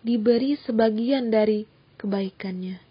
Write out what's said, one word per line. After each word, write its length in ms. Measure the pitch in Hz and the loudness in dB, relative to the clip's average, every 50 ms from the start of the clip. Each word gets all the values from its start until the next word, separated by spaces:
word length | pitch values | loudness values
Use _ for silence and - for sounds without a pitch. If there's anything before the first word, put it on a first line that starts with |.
| - | -2
diberi 560 | 226 240 226 208 240 233 233 262 277 294 - | 0 -2 2 4 4 2 4 2 0 -2 -4
sebagian 680 | - - 226 220 226 226 214 214 233 247 277 269 247 226 | -4 -2 2 2 2 2 2 0 0 0 0 0 0 0
dari 340 | 220 214 214 214 214 208 214 _ _ _ _ _ _ - | 2 2 4 2 2 -2 -4 _ _ _ _ _ _ -10
kebaikannya. 800 | - 202 196 196 196 190 _ _ - 190 185 185 185 185 190 185 _ _ | -6 -4 -2 -2 -4 -6 _ _ -10 -8 -8 -8 -8 -8 -10 -12 _ _